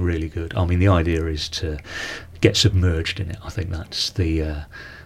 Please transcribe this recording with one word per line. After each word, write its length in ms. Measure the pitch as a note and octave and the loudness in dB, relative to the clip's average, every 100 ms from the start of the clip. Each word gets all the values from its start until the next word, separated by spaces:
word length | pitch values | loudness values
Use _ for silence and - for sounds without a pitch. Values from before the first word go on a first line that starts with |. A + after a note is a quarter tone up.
really 260 | F2 E2 D#2+ | -2 -2 -4
good, 280 | E2+ E2 - | -6 -4 0
I 100 | F2 | 2
mean, 140 | F2+ | 4
the 80 | G2 | 6
idea 400 | F2+ E2 E2 D#2+ | 6 4 2 0
is 220 | D#2 - | -4 -6
to 280 | - D#2 D2+ - - - - - - | -6 -6 -6 -8 -10 -8 -10 -14 2
get 180 | G2+ G2+ | 4 6
submerged 640 | G#2 F#2 F2+ D#2+ E2 - | 4 4 4 2 -2 -6
in 100 | E2 | -8
it. 80 | - | -10
I 60 | - | -10
think 200 | F2+ F2 | -8 -6
that's 400 | E2 - - - | -6 -6 -6 -4
the, 320 | - E2 D#2+ | 0 2 2
uh, 200 | D#2 D2+ - - - - | 0 -4 -10 -16 -18 -18